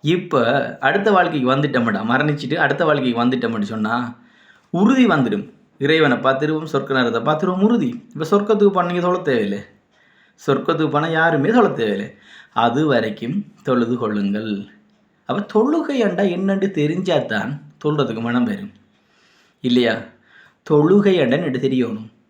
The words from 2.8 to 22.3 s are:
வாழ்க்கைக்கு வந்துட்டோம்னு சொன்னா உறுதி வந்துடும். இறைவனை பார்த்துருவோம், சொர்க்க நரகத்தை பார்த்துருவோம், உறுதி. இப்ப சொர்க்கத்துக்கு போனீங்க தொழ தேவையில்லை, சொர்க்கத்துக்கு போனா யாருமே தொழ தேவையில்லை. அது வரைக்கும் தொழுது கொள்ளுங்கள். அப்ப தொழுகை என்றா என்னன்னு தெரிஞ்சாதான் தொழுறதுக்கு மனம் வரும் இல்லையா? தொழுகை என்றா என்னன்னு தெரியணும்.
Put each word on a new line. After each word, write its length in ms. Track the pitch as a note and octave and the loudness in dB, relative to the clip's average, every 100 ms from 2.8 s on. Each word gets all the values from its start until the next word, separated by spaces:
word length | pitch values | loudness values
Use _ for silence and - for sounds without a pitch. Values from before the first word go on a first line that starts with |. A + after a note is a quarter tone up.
| E3 | 0
வாழ்க்கைக்கு 340 | D3 B2+ A#2 | 0 0 0
வந்துட்டோம்னு 480 | A#2+ B2+ A#2 A2+ G2+ | 0 0 -2 -4 -6
சொன்னா 240 | A2 G#2+ A#2+ A#2+ - _ _ _ _ _ | -4 -2 -2 -6 -12 _ _ _ _ _
உறுதி 320 | E3+ G#3+ C4 A#3 | 2 2 4 4
வந்துடும். 380 | D#3+ A#2+ G2+ - _ _ _ | 4 0 -2 -6 _ _ _
இறைவனை 360 | C#3 D#3+ D3+ A#2+ | 0 4 4 2
பார்த்துருவோம், 520 | D#3 E3 D3+ D#3 D#3 | 0 0 0 -2 -2
சொர்க்க 260 | C#3 C3 C3+ | -4 -2 0
நரகத்தை 240 | A#2+ A2+ | 0 0
பார்த்துருவோம், 400 | A#2+ E3 F#3 F#3 G#3 | 0 0 0 2 2
உறுதி. 240 | A#3+ C3+ - - | 2 -2 -6 -14
இப்ப 160 | D3 D#3 | -10 0
சொர்க்கத்துக்கு 460 | G3+ G3+ G#3 G3+ F#3 | 0 2 4 4 4
போனீங்க 280 | F3 F3 F3+ | 0 0 0
தொழ 140 | F3+ | 0
தேவையில்லை, 400 | D#3+ B2 G2+ G2+ - _ _ _ _ _ _ _ | 0 0 -2 -4 -10 _ _ _ _ _ _ _
சொர்க்கத்துக்கு 500 | - C3 - D#3 D#3 D#3 | -2 -2 0 -2 0 0
போனா 140 | D#3+ | -2
யாருமே 420 | D#3+ E3 D#3 D#3 A#3+ | 0 0 2 2 4
தொழ 140 | G3+ | 2
தேவையில்லை. 380 | - G#2+ G2 G#2 - - - - - | 0 -2 -2 -6 -14 -20 -20 -8 0
அது 200 | A#2 B2 D#3 | 0 2 0
வரைக்கும் 520 | B2 A2 G2+ A#2+ F#3+ - - | 0 0 -6 -6 -6 -8 -10
தொழுது 340 | - B2 A#2 A#2+ | -2 0 0 -2
கொள்ளுங்கள். 540 | A2+ G#2 G2 G#2 A2 G2+ G2+ _ _ _ _ _ - | -2 -2 -2 -4 -4 -6 -8 _ _ _ _ _ -8
அப்ப 160 | - G3+ | -6 -2
தொழுகை 500 | G#3+ B3 D#4+ D4 C4+ | 0 2 0 -2 -2
என்றா 260 | G#3 F3 G3 F3 | -2 0 -2 0
என்னன்னு 340 | G3 G3 G3 | -2 -2 -2
தெரிஞ்சாதான் 800 | D#3+ D3 F3 F3+ D#3 B2 A2 A2+ D3 - _ | -2 -2 -2 0 0 0 -6 -6 -10 -14 _
தொழுறதுக்கு 440 | D3+ D3+ B2 A2+ A#2 | -4 -2 -2 -2 -2
மனம் 240 | A#2+ A2+ | 0 -2
வரும் 240 | G2+ G2 - _ _ _ _ _ _ _ _ | -4 -10 -18 _ _ _ _ _ _ _ _
இல்லையா? 320 | B2+ B2 A#2 G#2+ - _ _ - - _ - | 0 2 2 -2 -8 _ _ -20 -20 _ 0
தொழுகை 480 | D3 D3+ G3+ G3+ F3+ | 2 6 4 4 2
என்றா 220 | C3 C#3+ | 2 0
என்னன்னு 280 | E3+ B2+ C3 | -2 -2 -2
தெரியணும். 460 | C3 A#2 G#2+ A2 _ _ | 0 -2 -4 -12 _ _